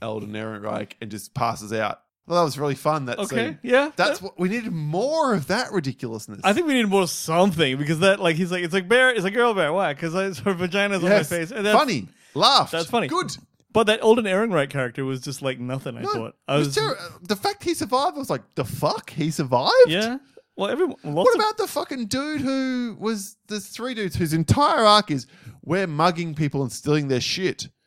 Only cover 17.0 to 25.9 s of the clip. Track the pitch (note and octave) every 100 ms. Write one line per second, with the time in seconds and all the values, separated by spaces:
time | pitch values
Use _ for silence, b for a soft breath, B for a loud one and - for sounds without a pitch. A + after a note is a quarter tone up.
17 | F3 - F3 G3+ G4+ G4+ F4 D#4+ A3 B3+
18 | D#4+ D4 C4+ C3+ - - A#2+ - D3+ A4+
19 | - D3+ D#3 D#3 C3 B2+ E4 B4+ A#4+ F3
20 | A3 C4 B B _ - G3+ C#4+ F4 -
21 | D3+ D3 B4 A#4 G#4+ A4 F#4+ - - C4
22 | G#3+ C4 D4 D4+ C4 C4+ C4 B3+ A#3+ F#3
23 | G#3+ G#3+ F#3+ - - G#3 - - B3 A3+
24 | F#3+ - D#3+ E3 D#3+ B3+ G3 D4+ G#3+ G#3+
25 | G3+ C#3 - B B B - F#3 F3+